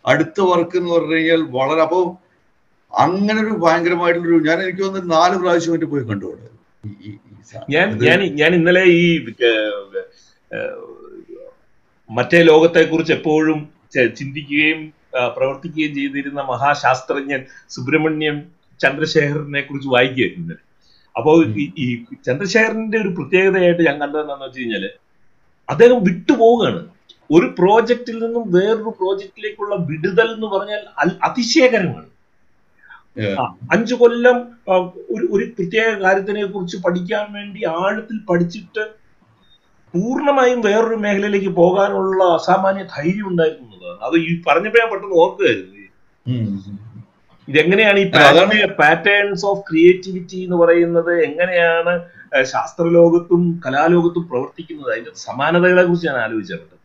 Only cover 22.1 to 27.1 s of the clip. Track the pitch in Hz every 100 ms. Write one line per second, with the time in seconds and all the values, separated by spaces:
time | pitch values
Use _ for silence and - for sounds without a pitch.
22.1 | 135 - 139 196 220 220 220 220 220 185
23.1 | 165 143 185 190 190 175 170 160 147 143
24.1 | 151 147 139 135 127 120 101 95 - _
25.1 | _ _ _ _ _ - 147 240 247 180
26.1 | 175 - 247 226 233 170 170 - _ _